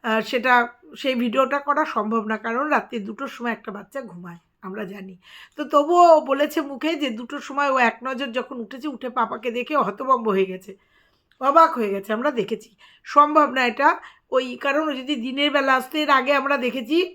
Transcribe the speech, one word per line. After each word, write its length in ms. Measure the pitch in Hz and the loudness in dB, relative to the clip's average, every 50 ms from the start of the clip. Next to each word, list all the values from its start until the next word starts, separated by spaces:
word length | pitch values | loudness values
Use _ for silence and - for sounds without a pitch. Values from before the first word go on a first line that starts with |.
আহ, 180 | - 233 220 226 | -2 -2 -2 -2
সেটা, 340 | 220 - - 247 220 262 247 240 240 240 - _ _ - - | -2 -2 -4 -2 2 4 4 4 2 0 -6 _ _ -20 -18
সেই 180 | - - 277 262 | -6 -4 -2 0
ভিডিওটা 440 | 240 240 240 214 269 269 247 285 285 | 0 0 0 2 2 2 2 0 -4
করা 240 | 285 285 285 285 311 | -2 -2 0 0 0
সম্ভব 380 | - - 233 208 214 226 226 208 | -2 -2 -4 -4 -2 -2 -2 -2
না, 100 | 214 220 | -2 -6
কারণ 280 | 214 220 233 226 247 285 302 | -6 -6 -6 -4 -4 -2 0
রাত্রি 300 | 285 233 208 - - 233 | 0 -2 -2 -4 -8 -8
দুটোর 320 | 196 208 214 208 277 247 - | -8 -8 -10 -10 -10 -12 -10
সময় 160 | - 233 240 | -8 -6 -8
একটা 180 | 220 214 _ - | -8 -6 _ -14
বাচ্চা 300 | 196 202 202 _ _ 277 | -14 -14 -16 _ _ -14
ঘুমায়, 380 | 254 208 170 175 175 180 170 170 _ _ _ _ | -12 -12 -16 -16 -16 -16 -18 -20 _ _ _ _
আমরা 220 | - 190 190 214 208 | -16 -14 -10 -10 -10
জানি। 300 | 180 196 208 190 190 185 180 _ - - - - _ _ | -10 -12 -14 -16 -18 -18 -20 _ -20 -20 -20 -20 _ _
তো 60 | - 294 | -10 -8
তবুও 420 | 254 - 294 285 302 349 349 349 339 320 | 2 2 2 4 6 8 8 10 10 10
ও 20 | 311 | 8
বলেছে 380 | 302 269 269 269 294 294 - 330 | 6 2 2 2 2 0 0 -4
মুখে 300 | 302 277 277 240 - 311 339 285 | -4 -4 -8 -4 -2 -2 -2 -2
যে 60 | 294 262 | -2 -4
দুটোর 320 | 226 220 254 233 285 285 - - | -4 -6 -10 -10 -10 -12 -10 -6
সময় 220 | 269 277 285 277 269 | -2 0 0 2 4
ও 20 | 262 | 4
এক 180 | 247 226 226 - | 4 2 2 -2
নজর 260 | 240 262 262 233 277 262 | -8 -8 -6 -6 -6 -6
যখন 240 | 220 254 247 - 269 247 | -4 -6 -8 -6 -10 -12
উঠেছে, 280 | 226 - - 262 240 311 | -12 -12 -12 -10 -8 -8
উঠে 200 | 262 226 - 247 | -8 -8 -10 -6
পাপাকে 380 | 226 262 226 - 254 233 220 254 | -2 -2 -2 -2 -4 -6 -6 -4
দেখে 240 | 226 240 247 - 311 | -4 -4 -6 -2 0
হতভম্ব 500 | 285 247 185 202 202 262 262 269 233 226 220 | 0 0 0 -4 -6 0 2 2 2 2 0
হয়ে 220 | 196 190 190 185 | 2 2 0 0
গেছে, 200 | 185 180 - - 196 _ _ _ _ _ _ _ _ _ _ _ _ _ | -2 -14 -14 -18 -20 _ _ _ _ _ _ _ _ _ _ _ _ _
অবাক 300 | 254 277 285 330 330 320 - 254 | -2 4 6 6 6 6 4 -2
হয়ে 120 | 226 202 | -2 -2
গেছে, 200 | 196 196 196 - | -2 -4 -4 -4
আমরা 180 | 214 220 254 294 | -6 -2 -2 -2
দেখেছি। 400 | 269 240 185 - 226 214 - _ _ _ _ - _ _ _ | -2 -2 -4 -4 -6 -8 -8 _ _ _ _ -20 _ _ _
সম্ভব 420 | - - 285 294 294 302 311 294 254 | 0 4 4 4 6 4 2 2 2
না 120 | 247 262 254 | 0 -2 -2
এটা, 220 | 240 226 - 277 311 349 - - - - _ _ _ | -2 0 2 2 2 2 0 -6 -20 -20 _ _ _
ওই, 140 | - 254 262 254 247 240 - | -2 -2 -2 -2 -10 -6 -4
কারণ 200 | 277 269 294 320 311 | -2 0 0 0 -2
ও 40 | |
যদি 220 | 277 254 254 262 302 | -4 -6 -4 -6 -6
দিনের 340 | 240 226 262 254 277 285 294 | -4 -4 -6 -2 0 -2 0
বেলা 220 | 277 285 269 269 262 | 2 0 2 2 2
আসতো, 200 | 254 254 254 - 311 | 0 0 -4 -4 -4
এর 120 | 302 285 | 2 2
আগে 220 | 277 269 254 269 285 | 2 2 4 2 0
আমরা 220 | 277 269 277 285 | 0 2 0 -2
দেখেছি 420 | 262 247 247 226 262 233 214 302 339 370 359 - | 0 -2 -4 -4 -4 -4 0 0 0 0 0 -6